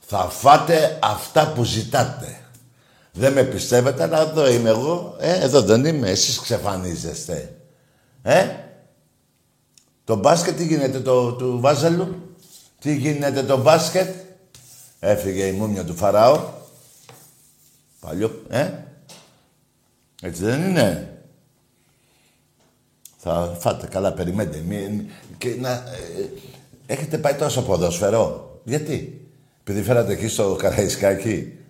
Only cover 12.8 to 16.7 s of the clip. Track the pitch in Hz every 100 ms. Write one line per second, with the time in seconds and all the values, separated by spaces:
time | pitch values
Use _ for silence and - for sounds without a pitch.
12.8 | 143 147 139 147 143 135 127 135 127 160
13.8 | - 180 185 - - - _ - - -
14.8 | - _ 90 104 98 92 95 95 107 98
15.8 | 85 85 101 101 117 156 - - -